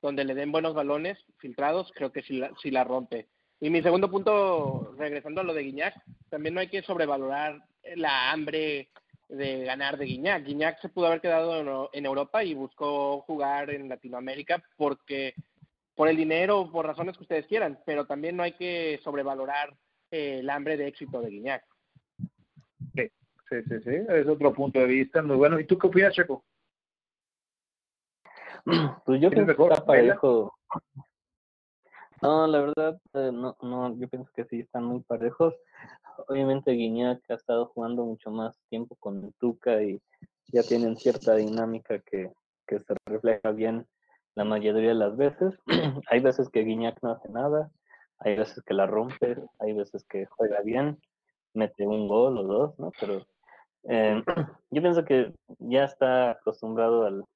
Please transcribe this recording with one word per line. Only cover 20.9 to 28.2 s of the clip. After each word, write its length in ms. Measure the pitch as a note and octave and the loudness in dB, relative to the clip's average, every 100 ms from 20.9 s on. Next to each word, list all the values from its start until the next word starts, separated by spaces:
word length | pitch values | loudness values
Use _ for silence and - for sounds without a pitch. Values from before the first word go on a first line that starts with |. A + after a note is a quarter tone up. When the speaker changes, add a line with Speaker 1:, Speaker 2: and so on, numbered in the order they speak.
| C#3+ D3 C3 | -8 -10 -8
Speaker 1:
de 80 | A#2 | -8
Guiñac. 340 | G2+ B2 C3 _ _ _ _ _ _ - _ _ _ _ _ C3 C3+ | -8 -8 -8 _ _ _ _ _ _ -14 _ _ _ _ _ -10 -6
Speaker 2:
Sí, 60 | A2+ _ _ _ - | -6 _ _ _ -8
sí, 60 | B2 A2 | -8 -6
sí, 60 | A2+ | -8
sí, 60 | A#2+ D3 A3 | -4 -4 2
es 180 | E3+ C#3+ | 2 2
otro 280 | D3+ C#3+ | 4 4
punto 240 | C3+ C#3 C3 | 2 -2 2
de 80 | B2+ | 4
vista 340 | C3 C3+ D#3+ | 4 2 0
muy 140 | D3+ C3+ | 2 6
bueno. 240 | D3 E3 | 6 4
¿Y 60 | D#3+ | 2
tú 100 | F#3 | 2
qué 120 | F#3 | 4
opinas, 260 | E3+ G3 | 6 6
Checo? 280 | F#3+ F3 - _ _ _ _ _ _ _ _ _ _ _ _ _ _ _ _ _ _ | 4 0 -2 _ _ _ _ _ _ _ _ _ _ _ _ _ _ _ _ _ _